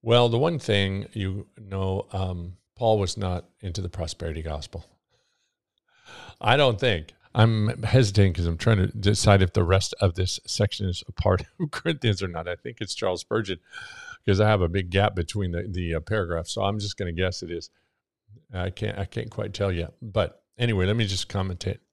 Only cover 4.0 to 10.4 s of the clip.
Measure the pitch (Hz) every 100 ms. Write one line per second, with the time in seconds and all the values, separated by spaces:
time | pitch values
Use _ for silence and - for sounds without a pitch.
4 | 80 - 82 80 80 76 73 - - _
5 | _ _ _ _ _ _ _ _ _ _
6 | - - - - 104 135 139 107 127 87
7 | 76 _ _ 110 113 110 107 - 110 127
8 | 110 98 98 90 85 82 - 107 95 107
9 | 98 104 110 98 92 - 87 95 - -
10 | 95 87 92 -